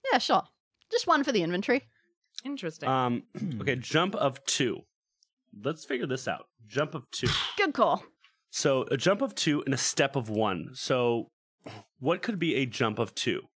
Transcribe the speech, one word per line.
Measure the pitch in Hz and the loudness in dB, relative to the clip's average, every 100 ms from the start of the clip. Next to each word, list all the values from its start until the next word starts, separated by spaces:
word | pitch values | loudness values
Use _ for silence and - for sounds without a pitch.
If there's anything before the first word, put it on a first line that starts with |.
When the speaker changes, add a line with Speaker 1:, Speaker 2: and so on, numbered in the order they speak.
| 539 | 2
Speaker 1:
Yeah, | 320 | 0
sure. | - 214 - _ _ _ _ | 4 2 0 _ _ _ _
Just | 466 - | -2 2
one | 311 | 2
for | 285 | 4
the | 226 | 2
inventory. | 165 180 202 254 - _ _ _ _ - | 2 0 2 0 0 _ _ _ _ -14
Speaker 2:
Interesting. | 269 285 170 160 143 | -10 -8 -8 -6 0
Speaker 3:
Um, | 131 123 120 - - | 2 2 0 -4 -8
Speaker 4:
Hmm. | 202 117 | -6 -4
Speaker 3:
okay, | - 123 | -2 -2
jump | - 160 185 202 | 0 2 2 0
of | 139 123 - | -2 -2 -4
two. | - 123 - - _ _ _ _ _ _ 104 | 0 0 -2 -10 _ _ _ _ _ _ -8
Let's | 117 - - | -6 -6 -6
figure | 285 165 | -4 -2
this | 127 - | -4 -4
out. | 85 - _ 110 | -6 -10 _ -6
Jump | 117 147 156 | -4 -4 -6
of | - | -10
two. | - 123 - - - | -2 0 0 -2 0
Speaker 1:
Good | 370 | 0
call. | 262 190 151 - _ _ _ _ | 4 2 2 -4 _ _ _ _
Speaker 3:
So | - 151 131 - | 0 2 2 2
a | 135 | 2
jump | 175 208 | 2 2
of | 262 - | 0 0
two | 165 147 139 | 2 2 0
and | |
a | 131 | 0
step | - - 139 139 | 0 2 2 0
of | 110 | -2
one. | 107 107 90 - | 0 2 0 -6
So | 127 - 127 120 117 - _ _ _ - - - _ | -10 -2 2 2 0 -4 _ _ _ -16 -16 -20 _
what | 131 185 | -2 0
could | - 202 | -2 -2
be | 165 120 | 0 2
a | 127 | 0
jump | - 113 107 | 0 0 0
of | 110 - | -4 -2
two? | - 85 - | -2 -2 -6